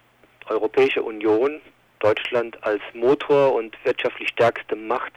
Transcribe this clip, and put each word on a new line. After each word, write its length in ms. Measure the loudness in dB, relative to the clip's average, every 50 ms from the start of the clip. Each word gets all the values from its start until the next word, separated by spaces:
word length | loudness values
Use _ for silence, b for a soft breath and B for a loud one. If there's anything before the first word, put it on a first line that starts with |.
| _ _ _ _ _ _ _ _ -8
Europäische 560 | -4 -2 -2 -2 0 2 2 2 4 2 -2
Union, 580 | -4 -4 -8 -2 0 2 2 4 2 0 -2 -6 -14 -20 _ _ _ _ _ _
Deutschland 580 | 0 0 2 0 -2 -2 -2 -2 -2 -4 -8 -6
als 180 | -4 -2 -2 -2 -4 -10 -6
Motor 580 | 0 2 2 2 2 2 2 4 4 4 4 2
und 220 | 0 -2 -6 -12 -4 -4
wirtschaftlich 440 | -2 -2 0 -2 -4 -4 -4 -8 -8
stärkste 480 | 0 2 2 2 2 -2 -8 -8 -8
Macht, 360 | -8 -4 -4 -4 -4 -4 -8 -12